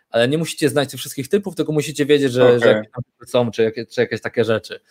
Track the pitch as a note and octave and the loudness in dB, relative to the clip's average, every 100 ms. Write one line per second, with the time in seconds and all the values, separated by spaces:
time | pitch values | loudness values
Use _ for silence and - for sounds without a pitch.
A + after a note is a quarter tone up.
0 | _ A#2 B2 D#3+ D#3 - C#3+ C#3+ C3 C3 | _ 0 0 0 -4 -2 -2 0 -4 -8
1 | C3 - B2+ G3+ G3 D#3+ D3+ D3+ D3+ C#3 | -12 -10 -2 -2 -2 -6 -4 -2 -4 -4
2 | C#3 D3 C3+ B2 B2 B2 A2+ G#2+ G#2+ - | 2 2 2 4 4 6 4 2 -2 -16
3 | - _ A#2 B2 A#2 A#2 A2 A#2+ A2+ B2+ | -16 _ -2 0 0 0 0 0 -8 -4
4 | A2 A2 A2+ B2 A2 A2 - - | -2 -2 -4 -2 0 0 -4 -16